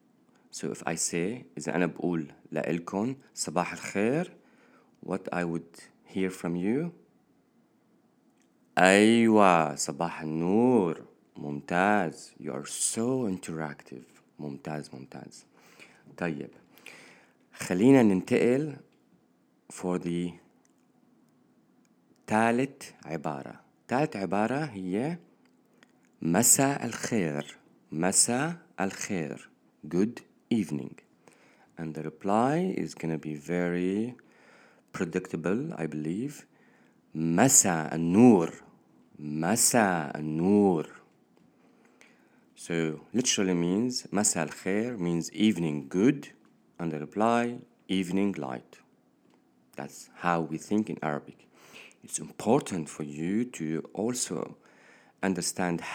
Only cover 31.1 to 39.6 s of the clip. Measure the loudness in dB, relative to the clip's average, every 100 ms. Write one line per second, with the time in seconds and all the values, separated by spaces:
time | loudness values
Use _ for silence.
31.1 | _ _ -20 _ _ _ -12 -10 -8 -10
32.1 | -6 0 2 2 2 -2 -2 -6 -6 -4
33.1 | -4 -6 -8 -4 -2 0 0 0 -2 -4
34.1 | -8 _ _ -20 -20 -20 _ _ -6 -4
35.1 | -4 -4 -4 -2 -2 -4 -6 -6 -6 -4
36.1 | -4 -6 -10 -20 _ _ _ _ _ _
37.1 | -2 2 6 8 6 6 2 -2 -2 4
38.1 | 8 10 10 4 -6 -20 _ _ _ _
39.1 | -14 -8 -2 0 2